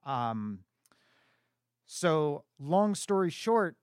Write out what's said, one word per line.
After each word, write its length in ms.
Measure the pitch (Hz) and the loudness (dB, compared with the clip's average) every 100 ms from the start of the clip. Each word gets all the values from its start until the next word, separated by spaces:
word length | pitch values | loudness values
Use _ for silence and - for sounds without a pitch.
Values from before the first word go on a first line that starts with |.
Um, 600 | 139 131 117 113 104 98 95 _ _ _ _ _ _ _ _ _ _ _ _ | -4 -2 -2 -2 -6 -10 _ _ _ _ _ _ _ _ _ _ _ _ _
so 560 | - 175 156 151 143 - _ | -2 2 2 2 -2 -10 _
long 380 | 139 180 208 202 | 0 2 2 0
story 340 | - 196 180 | 0 0 0
short 460 | - - 226 185 - | -2 0 2 2 -4